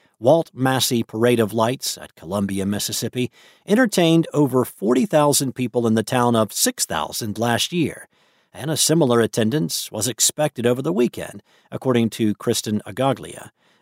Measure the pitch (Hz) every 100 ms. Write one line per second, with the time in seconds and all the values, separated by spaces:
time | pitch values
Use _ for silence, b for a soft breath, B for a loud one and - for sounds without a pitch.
0 | _ - 113 165 - 123 131 131 - 120
1 | - 110 120 117 104 110 113 135 - -
2 | 76 - 80 101 98 98 98 101 - 107
3 | 113 123 123 b b b - 214 247 -
4 | 165 165 156 147 143 127 113 - 196 254
5 | 220 156 147 - 135 123 123 123 117 110
6 | 107 127 120 117 107 - 254 - - 80
7 | 78 - 110 101 117 113 - 175 123 -
8 | - _ _ _ _ 87 143 151 - 165
9 | 135 117 110 - 110 151 160 - - 107
10 | 110 - - - 151 - 117 127 143 196
11 | 240 - - 101 _ b b 120 135 120
12 | 113 - 110 101 - 110 113 107 - 101
13 | 135 123 - - - _ _ _